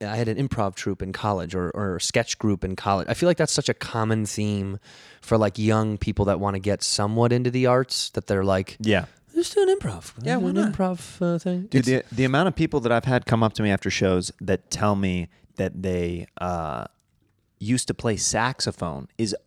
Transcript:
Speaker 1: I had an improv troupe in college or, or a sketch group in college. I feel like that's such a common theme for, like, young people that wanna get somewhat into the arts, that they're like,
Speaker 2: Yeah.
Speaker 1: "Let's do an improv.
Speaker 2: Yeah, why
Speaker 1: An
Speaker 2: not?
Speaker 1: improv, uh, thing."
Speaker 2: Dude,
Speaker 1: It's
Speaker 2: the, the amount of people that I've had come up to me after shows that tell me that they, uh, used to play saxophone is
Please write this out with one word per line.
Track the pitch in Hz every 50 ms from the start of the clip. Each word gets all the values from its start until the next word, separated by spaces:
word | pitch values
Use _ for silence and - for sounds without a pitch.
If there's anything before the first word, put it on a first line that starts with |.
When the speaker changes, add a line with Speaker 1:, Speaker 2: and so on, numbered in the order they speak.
| 107
Speaker 1:
I | 101 107
had | 110 120 110
an | 110
improv | 104 139 127 - 117 104 98 90
troupe | - - 104 98 -
in | 98 95 95
college | - - 107 104 92 87 82 92
or, | 92 87 82
or | - - 104 98 90
a | 85
sketch | - - - 123 113 - - -
group | - 110 101 92 -
in | 92 92
college. | - - 101 98 95 82 -
I | -
feel | - 170
like | 175 170 -
that's | 160 147 -
such | - 139 -
a | 113
common | - - - - 117 110 110 113 110 107
theme | 101 - - 107 104 104 101 98 98 98 101 - - - - - - - - -
for, | - 117 110
like, | 107 104 101 -
young | 107 110 107 110 110 107 107
people | 101 - 110 101 - 101
that | 98 98 87
wanna | 101 101 98 95
get | 95 101 98 95 -
somewhat | - - - 104 101 110 113 117 120 120
into | 123 127 123
the | 120 127 127
arts, | 123 123 127 131 - - - - -
that | - - -
they're | - 104 98 95
like, | 98 95 95 98 - - -
Speaker 2:
Yeah. | 107 110 104 92 - - _ _ _ _ -
Speaker 1:
"Let's | 320 349 - -
do | 415 392
an | 370 381 403
improv. | - 160 98 87 - - - - 113
Speaker 2:
Yeah, | 143 160
why | - 185 180
Speaker 1:
An | 185
Speaker 2:
not? | 196 214 214 208
Speaker 1:
improv, | - 190 185 180 170 - - - - 180
uh, | 175 170 165
thing." | - 185 180 180 185 214
Speaker 2:
Dude, | - 135 123 120
Speaker 1:
It's | 131 127 - -
Speaker 2:
the, | -
the | 113 131
amount | 127 131 143 175 190
of | 143
people | - 160 - - 143
that | 117 117 120
I've | 117 -
had | 131 127 123 -
come | - 120 113 113
up | 110 -
to | - 107
me | 104
after | 98 95 - 95
shows | - - 101 95 92 90 87 - - - -
that | 92 95 - _ -
tell | - - 107 104 101
me | 98 98 92 90 90 85 - _ _ _ _ _
that | - 95 95 - - 92
they, | 95 90 90 87 87 87 87 - - - -
uh, | 87 90 90 85 80 76 67 58 52 - _ _ _ _ _ _ _ _ _ _ _ _ _ -
used | 98 104 123 123 - -
to | 117
play | - - 117 107 90
saxophone | - - - 107 113 127 131 - - - - - 92 85 73 69 69 - _
is | - 113 104 95 - _